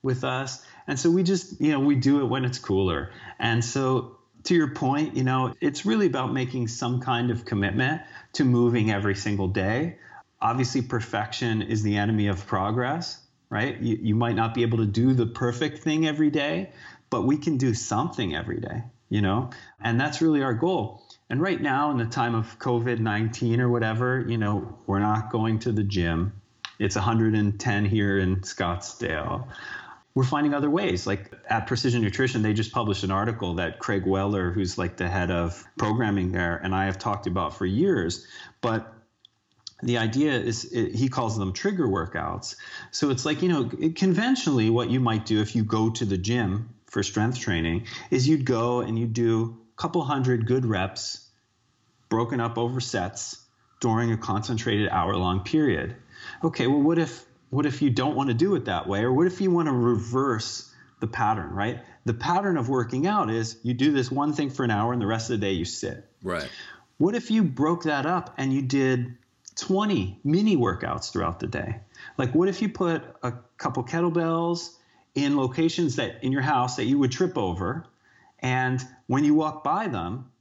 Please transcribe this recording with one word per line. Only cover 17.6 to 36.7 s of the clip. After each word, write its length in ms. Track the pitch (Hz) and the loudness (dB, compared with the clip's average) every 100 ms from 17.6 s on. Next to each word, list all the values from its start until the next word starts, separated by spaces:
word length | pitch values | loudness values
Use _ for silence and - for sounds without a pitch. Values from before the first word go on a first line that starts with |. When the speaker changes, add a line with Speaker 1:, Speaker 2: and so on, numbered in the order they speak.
| 131 | 2
Speaker 1:
something 600 | 110 - 110 165 - 98 | 0 -2 -2 -2 -4 -4
every 280 | 78 - - | -4 -4 -6
day, 220 | - 117 - _ _ | -6 -8 -10 _ _
you 120 | 107 | 2
know? 280 | 98 104 123 - - _ | 2 2 -2 -10 -20 _
And 180 | 117 117 | 0 0
that's 220 | 147 147 | 0 2
really 200 | 165 147 | 2 4
our 120 | 135 | 2
goal. 500 | 113 170 175 104 - _ - _ | 0 0 0 -4 -10 _ -20 _
And 120 | 123 | 0
right 200 | 185 175 | 0 0
now, 300 | 143 135 147 | 0 2 2
in 60 | 135 | 0
the 80 | 113 | -2
time 280 | 131 120 | 0 0
of 240 | 113 110 - | 0 -2 -6
covid 400 | 131 120 120 117 | -2 0 0 0
nineteen 600 | 113 104 110 113 120 117 | 0 0 -2 0 0 2
or 100 | 123 | 4
whatever, 560 | 120 110 113 123 131 123 | 2 0 0 0 0 -2
you 100 | 117 | 0
know, 400 | 104 104 - - - | 0 0 -4 -10 -2
we're 120 | 98 | 2
not 320 | 107 107 107 | 2 2 0
going 280 | 113 110 110 | 0 0 0
to 120 | 123 | 0
the 100 | 107 | 0
gym. 480 | 101 98 85 82 95 - _ _ - - | 0 0 0 0 -2 -4 _ _ -16 -4
It's 160 | 101 107 | -2 0
a 60 | |
hundred 340 | 98 113 110 107 | 2 2 4 2
and 240 | 104 104 | 0 0
ten 260 | 123 104 104 | -2 0 2
here 320 | 110 101 98 | 2 2 2
in 200 | 92 95 | 2 0
Scottsdale. 1080 | 95 - 90 87 - - - 78 73 - - - - - - - _ 131 | -4 -4 -4 -4 -8 -8 -4 -4 -4 -6 -8 -14 -14 -14 -16 -20 _ 0
We're 80 | |
finding 320 | 131 147 147 143 | 0 2 0 2
other 160 | 147 | 2
ways. 340 | 165 190 92 - | 2 0 -2 -2
Like, 260 | 98 - - - | -4 -6 -18 -2
at 200 | 113 - | -2 0
Precision 340 | 120 131 120 | 0 2 2
Nutrition, 400 | 107 98 127 131 | 0 2 0 2
they 120 | 107 | 2
just 180 | 107 107 | 2 0
published 320 | 127 107 95 | 0 0 0
an 80 | 95 | 0
article 420 | 98 110 113 92 87 | 0 -2 -2 -4 -2
that 220 | 85 - | -2 -4
Craig 300 | - 98 92 | -2 0 2
Weller, 440 | 95 98 101 90 | 2 2 0 0
who's, 240 | 92 92 - | 0 -2 -2
like, 220 | 87 - | -4 -2
the 100 | 90 | -2
head 220 | 92 90 | 0 0
of 340 | 87 85 - - - | 0 -2 -4 -14 -4
programming 540 | 110 110 110 101 90 | -2 0 0 0 0
there, 260 | 92 87 85 | 0 -2 -2
and 160 | 92 | -2